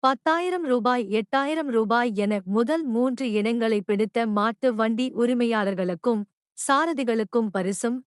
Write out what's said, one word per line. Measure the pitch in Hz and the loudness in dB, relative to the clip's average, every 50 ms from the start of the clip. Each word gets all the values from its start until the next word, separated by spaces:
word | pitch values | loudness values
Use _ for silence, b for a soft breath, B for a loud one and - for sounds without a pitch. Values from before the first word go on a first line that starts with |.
| - | 4
பத்தாயிரம் | 262 269 226 _ 311 320 339 349 370 359 359 339 | 2 0 2 _ 0 0 0 0 -2 -2 -2 0
ரூபாய், | 277 247 247 208 247 247 247 233 190 | 0 0 2 2 2 0 0 0 0
எட்டாயிரம் | 202 220 214 _ - 269 277 285 311 320 311 285 | -2 -2 -2 _ -2 0 0 0 -2 -2 -2 0
ரூபாய் | 240 226 220 202 226 240 240 247 214 | 0 0 2 2 2 2 2 0 0
என | 196 208 202 214 202 185 | 0 0 0 0 -2 -2
முதல் | 180 202 220 240 233 311 330 320 | -2 0 0 2 2 0 -2 -2
மூன்று | 262 220 233 247 262 254 - 269 247 | -2 0 0 0 0 0 -2 -4 -2
இடங்களை | 208 214 208 226 233 240 226 226 226 208 | 0 0 0 0 0 0 0 0 0 0
பிடித்த | 190 - 208 202 220 202 _ 233 233 | 0 0 0 0 0 0 _ -2 -2
மாட்டு | 220 208 208 208 226 226 _ - 262 233 | 0 0 0 0 0 -2 _ 0 0 2
வண்டி | 214 220 226 226 220 254 262 - | 2 0 0 0 0 -2 -4 0
உரிமையாளர்களுக்கும், | 214 233 240 254 240 240 233 226 214 208 196 196 180 190 180 180 165 - 247 233 214 202 _ _ _ _ _ _ | 0 2 2 2 2 2 0 0 0 0 0 -2 -2 -2 -2 -2 -2 0 0 0 0 -2 _ _ _ _ _ _
சாரதிகளுக்கும் | - - - 277 277 311 339 330 254 269 233 226 226 220 202 - 240 226 214 | -10 0 2 2 2 2 0 0 -2 -2 0 0 0 -2 0 0 0 0 0
பரிசும் | 175 196 185 185 202 - - 233 240 254 254 | -2 -2 -2 -2 -4 -2 -2 -4 -4 -4 -8